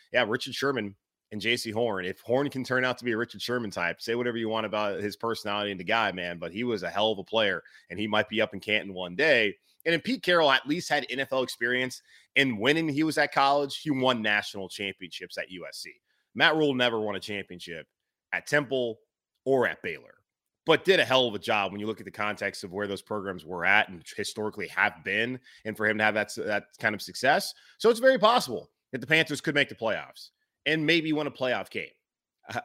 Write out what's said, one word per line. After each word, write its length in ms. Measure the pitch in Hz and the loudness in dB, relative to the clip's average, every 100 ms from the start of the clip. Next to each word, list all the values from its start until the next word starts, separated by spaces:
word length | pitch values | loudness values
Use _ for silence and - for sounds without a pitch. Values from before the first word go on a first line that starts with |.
| _ | _
yeah, 120 | 120 107 | 0 0
Richard 260 | 127 139 | -2 -4
Sherman, 420 | 117 139 131 101 101 _ _ _ | -4 -2 -2 -6 -12 _ _ _
and 80 | 107 | -4
J 160 | 104 120 | -2 -2
C 140 | 117 | -2
Horn. 340 | 107 120 95 | -2 -2 -2
If 160 | 90 - | -6 -8
Horn 280 | - 127 143 | -2 0 0
can 140 | 131 | -4
turn 200 | 123 127 | -2 0
out 140 | 127 120 | 0 -2
to 60 | |
be 80 | 120 | -2
a 40 | 110 | -2
Richard 260 | 117 98 | -4 -6
Sherman 280 | - 123 107 | -4 -4 -4
type, 300 | 90 87 - | -4 -4 -4
say 140 | - | -4
whatever 220 | 117 123 117 | -2 -2 -2
you 120 | 110 | -2
want 180 | 110 107 | -2 -2
about 340 | 107 104 92 | -2 -2 -2
his 160 | 104 - | -6 -4
personality 540 | 113 110 107 104 104 | -6 -4 -4 -2 -2
and 100 | 92 | -4
the 40 | |
guy, 280 | 90 113 104 | 0 2 2
man, 260 | 90 87 87 | -2 -6 -6
but 140 | 85 | -8
he 120 | 101 | -4
was 180 | 123 107 | -2 -2
a 80 | 85 | -2
hell 220 | 92 110 | 0 0
of 60 | 98 | 0
a 60 | |
player, 380 | 90 110 104 87 - - _ | -2 0 0 0 -6 -20 _
and 80 | 90 | -6
he 80 | 110 | 0
might 220 | 107 107 | 0 0
be 120 | 107 | 0
up 140 | 107 | 0
in 60 | 98 | -2
Canton 340 | 107 104 92 | 0 0 0
one 220 | 90 90 90 | -8 -6 0
day. 380 | 156 123 104 87 _ _ | 4 4 4 -2 _ _
And 100 | 160 | -2
if 80 | 165 | -2
Pete 200 | 208 247 | -2 -2
Carroll 280 | - 175 147 | 2 4 6
at 160 | 131 131 | 4 2
least 220 | 170 - | -4 0
had 180 | 147 123 | -2 -2
N 100 | 127 | -6
F 120 | 135 | -2
L 100 | 131 | -2
experience 600 | 127 - 120 127 131 - _ - _ 135 | -2 -4 -2 0 -2 -6 _ -20 _ 2
and 220 | 135 104 | 2 2
winning, 300 | 120 160 160 | 2 2 2
he 140 | 139 | 0
was 160 | 156 151 | 0 2
at 140 | 147 | 2
college, 460 | 147 139 143 143 - | 4 4 4 0 -4
he 120 | 156 | -2
won 300 | 131 127 120 | 2 2 2
national 480 | 107 104 - 101 92 | 2 0 0 -10 -12
championships 720 | - 98 - 90 - 92 95 | -8 -8 -8 -14 -14 -10 -10
at 120 | - | -10
U 160 | 92 73 | -12 -14
S 120 | - | -14
C. 140 | - - _ _ _ | -16 -20 _ _ _
Matt 220 | 110 160 156 | 2 4 4
Rhule 180 | 147 | 2
never 260 | 127 123 113 | 4 2 2
won 160 | 107 95 | -2 -4
a 40 | |
championship 640 | - 101 - 87 - 82 - _ _ _ _ | -6 -8 -8 -14 -12 -12 -14 _ _ _ _
at 140 | 90 - | -8 0
Temple 520 | 147 131 131 117 110 _ _ _ _ | 0 2 -2 -2 -6 _ _ _ _
or 220 | - 135 104 | 2 4 4
at 140 | 78 | 0
Baylor, 320 | 92 71 58 _ _ _ _ _ - | -6 -8 -14 _ _ _ _ _ 4
but 180 | 156 | 4
did 160 | 180 185 | 6 4
a 40 | |
hell 240 | 113 131 120 | 6 4 4
of 60 | |
a 40 | 101 | 0
job 340 | - 107 98 | 0 0 0
when 80 | 101 | -4
you 60 | 107 | -6
look 140 | 104 | -6
at 40 | |
the 60 | 95 | -10
context 540 | - 104 101 98 - | -4 -4 -2 -6 -6
of 80 | 98 | -8
where 140 | 95 104 | -6 -4
those 140 | 95 | -6
programs 440 | - 107 95 90 | -6 -6 -6 -10
were 200 | 76 90 | -10 -2
at 240 | 87 101 - | 4 4 4
and 140 | 87 - - | -6 -12 -8
historically 500 | 101 110 107 101 82 | -6 -4 -6 -6 -6
have 360 | 92 101 85 | 0 0 0
been, 340 | 95 101 120 127 - - | -4 -2 -2 -4 -14 -12
and 120 | 110 107 | -10 -2
for 100 | 107 | 0
him 100 | 107 | 2
to 60 | |
have 100 | 107 | 2
that, 200 | 107 104 | 2 -2
that 300 | - 107 104 - _ | -6 -4 -4 -6 _
kind 160 | 110 | -4
of 60 | 104 | -4
success. 540 | - - 127 180 - - _ _ | -8 -2 2 2 -2 -12 _ _
So 100 | 220 | 2
it's 120 | 226 | 6
very 180 | 262 185 | 4 6
possible 520 | 214 240 135 101 - _ _ | 6 4 0 -6 -10 _ _
that 80 | 131 | -10
the 60 | 123 | 2
Panthers 340 | 156 156 139 | 2 4 -2
could 140 | - | 0
make 140 | 143 139 | 0 0
the 60 | |
playoffs 560 | - 110 87 67 - - _ _ _ 143 | -2 -4 -4 -6 -18 -20 _ _ _ -2
and 180 | 160 | 0
maybe 280 | 151 170 156 | 4 2 2
win 160 | 151 147 | -2 -2
a 20 | |
playoff 400 | - 131 110 92 | -2 -2 -2 -4
game. 180 | 107 73 _ _ _ _ _ - | -10 -10 _ _ _ _ _ -8
I, 100 | 113 | -4